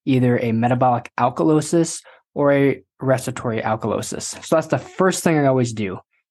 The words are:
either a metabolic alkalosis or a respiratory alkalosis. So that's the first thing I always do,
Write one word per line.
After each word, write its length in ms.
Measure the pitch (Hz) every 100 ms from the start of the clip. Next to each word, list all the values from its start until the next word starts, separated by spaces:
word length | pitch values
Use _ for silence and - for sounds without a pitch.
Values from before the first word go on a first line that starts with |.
either 340 | - 131 123 120
a 140 | 117
metabolic 580 | 113 120 127 127 120 - -
alkalosis 840 | 123 127 160 151 147 170 160 - - - _
or 180 | - 143
a 300 | 139 139 127 - -
respiratory 600 | 131 123 - 123 123 113
alkalosis. 840 | 110 110 107 - - - - -
So 120 | - 160
that's 100 | 156
the 120 | 135
first 460 | - - 185 185
thing 140 | 175 156
I 80 | 139
always 260 | 131 117
do, 260 | 107 98 92 - _ _